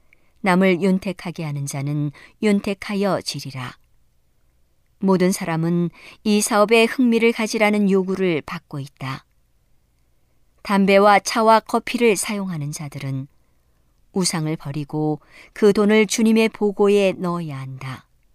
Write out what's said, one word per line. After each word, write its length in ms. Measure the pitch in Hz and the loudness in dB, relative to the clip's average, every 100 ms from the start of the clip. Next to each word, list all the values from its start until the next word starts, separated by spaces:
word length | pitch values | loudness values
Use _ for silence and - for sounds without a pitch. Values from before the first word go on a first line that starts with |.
| _ _ _ _ | _ _ _ _
남을 400 | 196 180 190 170 | 0 2 2 2
윤택하게 640 | 190 185 208 180 180 165 | 0 -2 -4 -10 -12 -10
하는 220 | 156 147 139 | -8 -8 -8
자는 460 | 143 143 147 147 - - _ | -6 -4 -4 -6 -8 -20 _
윤택하여 800 | 214 202 208 196 - 202 196 147 | 0 0 -2 -8 -6 -2 -2 -2
지리라. 560 | - 143 139 131 127 - _ _ _ _ _ _ _ _ _ _ _ _ | -4 -10 -10 -12 -12 -16 _ _ _ _ _ _ _ _ _ _ _ _
모든 320 | 190 185 185 | 0 2 2
사람은 580 | 196 175 160 165 175 170 - - - | -2 -4 -2 0 0 -2 -6 -20 -6
이 160 | 214 208 | 0 0
사업에 440 | 208 214 208 226 233 | 2 2 4 4 4
흥미를 460 | - 247 226 226 | 2 2 2 2
가지라는 580 | 226 220 220 208 208 196 | 0 -2 0 0 2 2
요구를 520 | 190 185 185 185 156 - | 2 0 -2 -2 -2 -6
받고 340 | 170 - 147 | -14 -12 -14
있다. 460 | 135 - 131 135 - _ _ _ _ _ _ _ _ _ _ _ _ _ | -12 -12 -10 -10 -14 _ _ _ _ _ _ _ _ _ _ _ _ _
담배와 580 | - 196 196 196 208 196 | -2 2 4 6 6 6
차와 420 | - 240 220 220 | 2 0 4 4
커피를 540 | - 233 - 233 233 190 | 2 -4 -4 0 2 2
사용하는 560 | - 202 190 160 143 | -2 -6 -6 -8 -8
자들은 560 | 151 143 139 135 135 139 _ _ _ _ _ _ _ _ | -10 -12 -10 -8 -8 -10 _ _ _ _ _ _ _ _
우상을 420 | 190 175 175 156 160 | -4 -2 -2 -4 -6
버리고 640 | 143 151 143 151 151 151 _ - - | -8 -10 -6 -4 -2 -4 _ -20 -20
그 220 | - 208 | 2 2
돈을 340 | 202 208 220 214 | 4 4 2 2
주님의 420 | - 226 220 220 | 0 2 2 2
보고에 640 | - 208 190 202 202 196 - | 0 -2 2 2 4 2 0
넣어야 420 | 180 170 156 135 | -4 -6 -8 -10
한다. 480 | 135 131 135 123 _ _ _ | -12 -12 -12 -14 _ _ _